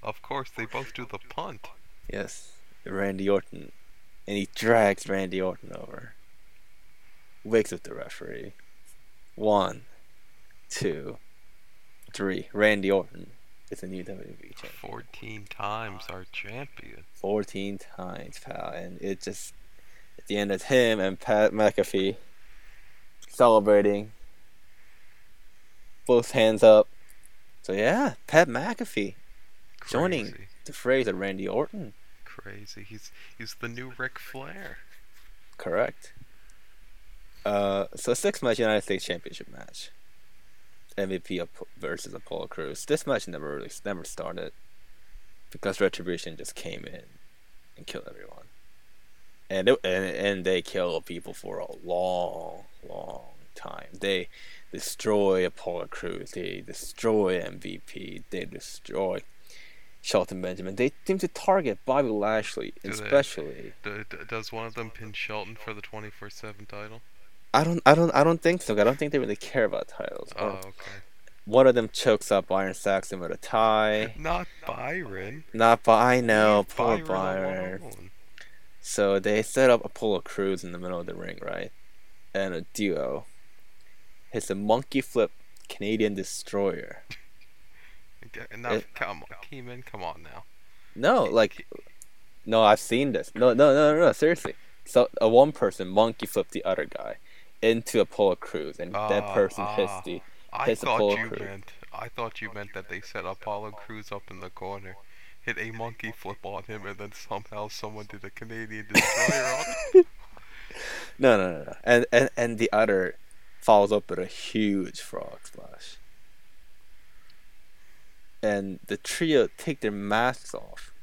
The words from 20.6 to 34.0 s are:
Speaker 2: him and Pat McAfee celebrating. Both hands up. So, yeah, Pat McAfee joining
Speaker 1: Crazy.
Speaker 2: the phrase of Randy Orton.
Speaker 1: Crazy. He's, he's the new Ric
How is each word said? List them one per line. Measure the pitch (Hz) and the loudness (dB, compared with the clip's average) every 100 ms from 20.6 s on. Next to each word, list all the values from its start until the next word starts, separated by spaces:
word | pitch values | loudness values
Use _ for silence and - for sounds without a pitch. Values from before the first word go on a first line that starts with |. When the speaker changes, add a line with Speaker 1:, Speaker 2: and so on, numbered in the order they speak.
| - | 4
Speaker 2:
him | 131 117 110 | 6 6 4
and | 95 95 | 2 0
Pat | - 107 107 | 2 6 6
McAfee | 107 107 - 95 98 95 - - - - - - - - - - - - | 8 6 6 2 2 2 0 -10 -14 -14 -12 -14 -14 -14 -14 -14 -14 -14
celebrating. | - 123 110 104 104 104 101 107 - - - - - - - - - - - - - - - - - - - - | 6 10 10 10 8 8 2 -2 -12 -14 -12 -14 -14 -14 -14 -14 -14 -14 -14 -14 -14 -14 -14 -14 -14 -12 -10 6
Both | 120 117 | 6 6
hands | 127 110 110 | 6 6 10
up. | 113 107 - - - - - - - - | 12 12 10 0 -12 -14 -12 -14 -12 -12
So, | - | -4
yeah, | 95 113 208 277 - - | 2 4 4 2 -2 4
Pat | 156 170 | 6 6
McAfee | 117 180 226 - - 101 - - - - - - - - | 2 -2 -4 -4 -2 -2 -4 -14 -12 -12 -12 -12 -12 -2
joining | 123 180 165 104 | 2 2 0 -4
Speaker 1:
Crazy. | 85 98 - - | -8 -14 -12 -12
Speaker 2:
the | |
phrase | - 123 131 113 | -6 2 4 4
of | 92 | 0
Randy | 98 95 95 | -2 -2 -2
Orton. | 101 151 214 127 - - - - | 0 -2 -4 -10 -12 -14 -12 -12
Speaker 1:
Crazy. | - 101 101 104 - 98 | -12 -12 -12 -12 -12 -12
He's, | 107 - - - - | -12 -12 -12 -14 -12
he's | - - | -12 -8
the | 117 | -8
new | 117 131 | -8 -10
Ric | 123 | -6